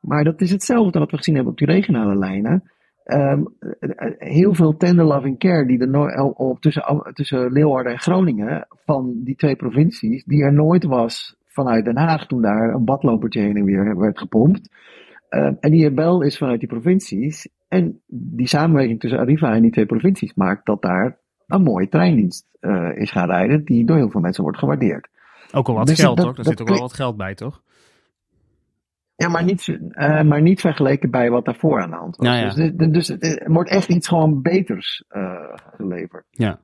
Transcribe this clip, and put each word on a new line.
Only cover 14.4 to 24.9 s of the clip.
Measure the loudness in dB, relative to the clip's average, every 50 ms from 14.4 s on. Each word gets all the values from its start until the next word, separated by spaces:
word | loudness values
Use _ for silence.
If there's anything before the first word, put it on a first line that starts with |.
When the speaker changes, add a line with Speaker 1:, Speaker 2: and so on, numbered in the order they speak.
| 4 4 4 2 -2 -14 _ _ _ -20 -20 -20 -20 _ -20 -20 _ _
Speaker 1:
Ehm, | -2 0 0 0 -2 0
en | 2 4
die | 4 6 4
er | 4 2
wel | 0 0 2 2 2 0
is | 0 -2 -2
vanuit | -4 -2 -2 -4
die | -4 -6
provincies. | -8 -4 0 0 0 0 0 -4 -6 -6 -4 -6 -6 -8 -14 -20 _ _ _ _
En | -2 0 0 0 -4 -10 _
die | _ -14 -12 -12 -10 -6 -6 -4
samenwerking | -2 0 0 2 4 4 4 2 2 -2 -4
tussen | -4 -4 -2 -2
Arriva | 0 0 2 2 2 0 2
en | 4 4
die | 4
twee | 4 2 0
provincies | 0 0 0 2 0 0 0 -4 -8 -4
maakt | -2 0 0 0 -2 _
dat | -4 -4 -2 -2
daar | -2 0 0 0 -2 -4 _ _ _ _ _ _
een | _ 0 2 2
mooie | 2 2 0 -2 0
treindienst, | 0 2 2 4 4 2 2 0 -2 -8 _ _ _ _
eh, | -6 -4 -2 -2 -2 -4 -4
is | -6 -6 -4
gaan | -2 -4 -2 0
rijden, | 0 0 2 2 2 0 0
die | 2 0 2 2
door | 2 2
heel | 2 2 0
veel | 0 -2
mensen | -2 -2 -2 -4 -4
wordt | -4 -4 -4
gewaardeerd. | -2 -2 -2 0 0 -2